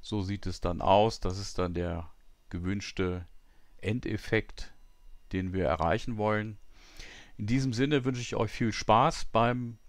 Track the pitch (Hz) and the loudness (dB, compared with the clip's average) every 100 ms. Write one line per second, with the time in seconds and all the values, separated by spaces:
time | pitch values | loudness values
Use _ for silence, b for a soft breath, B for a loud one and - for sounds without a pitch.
0 | - 107 95 101 95 90 87 87 - 98 | -4 -4 -2 -4 -4 -2 -2 0 6 6
1 | 110 110 92 95 98 - 90 87 87 85 | 6 2 -2 -2 -6 -2 -2 0 -2 -4
2 | 85 - - - - 90 90 101 - - | -8 -14 -20 -20 -10 -6 -2 -4 -4 -4
3 | 92 90 87 - - - - - - 120 | -2 -2 -8 -18 -20 -20 -20 -8 -4 -4
4 | - 107 - 110 - - - - - - | -2 -4 0 0 0 -10 -12 -12 -20 -20
5 | - - - 95 92 92 78 82 82 104 | -20 -20 -6 -4 -2 0 0 2 2 2
6 | - 110 104 107 107 104 - B B B | -2 -2 0 0 -2 -10 -16 B B B
7 | B B B - 104 127 135 113 139 147 | B B B -8 0 2 2 2 2 2
8 | 127 123 120 - 110 - 117 - - 110 | 2 -4 -4 -2 -2 0 -2 0 6 6
9 | 143 - - 113 117 123 120 117 | 6 2 0 4 2 2 -4 -10